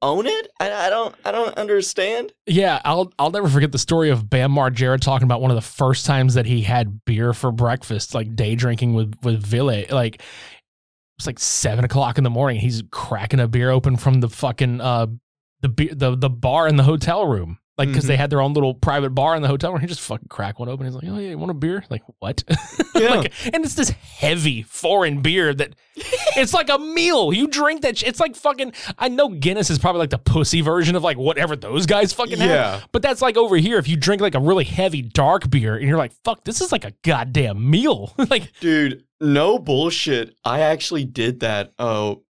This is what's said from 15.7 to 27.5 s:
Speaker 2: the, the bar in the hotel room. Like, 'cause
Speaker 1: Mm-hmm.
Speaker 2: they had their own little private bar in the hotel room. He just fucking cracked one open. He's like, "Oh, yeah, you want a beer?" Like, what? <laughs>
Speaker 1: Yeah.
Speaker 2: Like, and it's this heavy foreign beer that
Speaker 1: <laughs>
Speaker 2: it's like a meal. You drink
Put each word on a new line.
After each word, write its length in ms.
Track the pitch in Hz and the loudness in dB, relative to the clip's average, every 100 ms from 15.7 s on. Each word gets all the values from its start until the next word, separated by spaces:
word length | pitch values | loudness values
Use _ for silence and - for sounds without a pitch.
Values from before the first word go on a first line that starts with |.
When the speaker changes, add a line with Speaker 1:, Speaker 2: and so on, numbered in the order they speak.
| 113 147 | 0 -2
Speaker 2:
the, 220 | 143 131 127 | 0 0 2
the 140 | 139 | 0
bar 380 | 117 123 147 160 | 0 0 2 4
in 80 | 147 | 6
the 80 | |
hotel 420 | 139 156 165 175 185 | 6 4 0 0 2
room. 320 | 107 82 90 _ - | 0 -4 -10 _ -4
Like, 120 | 139 | -2
'cause 140 | 131 | 0
Speaker 1:
Mm-hmm. 40 | 131 | 0
Speaker 2:
they 80 | 135 | 0
had 140 | 143 | 2
their 100 | 139 | 2
own 140 | 139 | 2
little 200 | 147 135 | 2 0
private 360 | 131 - 143 139 | 0 0 0 0
bar 260 | 131 147 160 | 0 2 2
in 60 | |
the 80 | 143 | 0
hotel 240 | 139 170 | 0 -2
room. 80 | 175 | -4
He 60 | 175 | -4
just 120 | 170 | -6
fucking 300 | - 107 - | -8 -10 -10
cracked 300 | - 101 107 | -8 -8 -8
one 100 | 120 | -8
open. 160 | 135 131 | -8 -8
He's 100 | 127 | -10
like, 80 | 160 | -10
"Oh, 80 | 202 | -8
yeah, 140 | 196 | -8
you 60 | 156 | -8
want 140 | 170 | -8
a 20 | |
beer?" 300 | 156 156 196 - | -4 -4 -4 -6
Like, 140 | 113 - _ | -10 -10 _
what? 220 | 98 - - | -8 -8 -4
<laughs> 60 | 160 - - - - | -4 -4 -6 -2 2
Speaker 1:
Yeah. 200 | 226 240 | 4 2
Speaker 2:
Like, 180 | - - 247 | 0 -4 -4
and 120 | 320 311 | -2 -2
it's 80 | |
this 160 | - 254 | -2 -2
heavy 720 | - - - 147 170 151 120 | -2 -10 -4 -2 0 0 -2
foreign 580 | 107 - 170 196 170 143 | -8 -6 0 2 2 0
beer 320 | 139 185 160 | 0 2 0
that 220 | 131 147 - _ | 0 -4 -8 _
Speaker 1:
<laughs> 100 | - | -16
Speaker 2:
it's 560 | - 508 - 539 254 | -6 -2 -2 0 2
like 160 | 349 285 | 0 0
a 100 | 285 | -2
meal. 540 | 302 339 339 302 165 | -2 0 2 2 2
You 160 | 185 | 2
drink 320 | 294 | 0